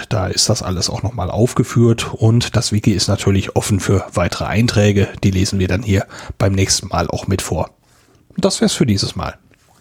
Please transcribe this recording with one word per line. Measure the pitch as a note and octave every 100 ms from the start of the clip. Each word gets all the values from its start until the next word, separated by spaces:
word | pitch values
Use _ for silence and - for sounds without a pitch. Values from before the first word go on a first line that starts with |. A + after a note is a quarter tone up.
| -
da | G#2+ F#2
ist | - -
das | A2
alles | - F2+ F#2+
auch | -
nochmal | G2+ - F#2
aufgeführt | G2+ A2+ - B2 - A#2 A2+ -
und | - A2+ A#2 - A2
das | -
Wiki | G#2+ -
ist | G#2+ -
natürlich | G2+ - G2 -
offen | - - G2
für | - F#2+ -
weitere | - - - -
Einträge, | G2+ A#2+ - G#2 G2+ G2+ -
die | G2+
lesen | F#2 F#2+ G2
wir | F#2
dann | F#2
hier | A#2 G2 - - - -
beim | G2+
nächsten | F#2+ F#2+ - G2
Mal | F2+ E2
auch | - -
mit | F#2+
vor. | - - - _ _ _ _ _ _ -
Das | F#3+ -
wär's | G#3+
für | - C#3+
dieses | G2 F2+
Mal. | - D2 - _ _ _ _